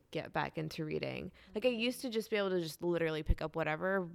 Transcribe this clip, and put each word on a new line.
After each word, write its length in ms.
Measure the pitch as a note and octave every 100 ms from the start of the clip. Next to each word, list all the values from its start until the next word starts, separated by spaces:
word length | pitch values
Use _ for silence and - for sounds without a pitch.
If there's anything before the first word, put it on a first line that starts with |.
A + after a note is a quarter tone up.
| _
get 220 | D#3+ -
back 240 | D#3 C#3 D#3+
into 260 | D#3 -
reading. 460 | D#3 D#3 C3 B2+ - - -
Like, 100 | G#3+
I 40 | B3+
used 320 | A3+ A#3+ B3
to 80 | C4
just 200 | A3 G#3
be 60 | G#3
able 140 | G3
to 100 | F#3
just 220 | D#3+ -
literally 400 | F3 E3 E3 D#3
pick 180 | D#3 -
up 120 | D#3
whatever, 540 | E3 D#3 D#3 F#3 G3 E3+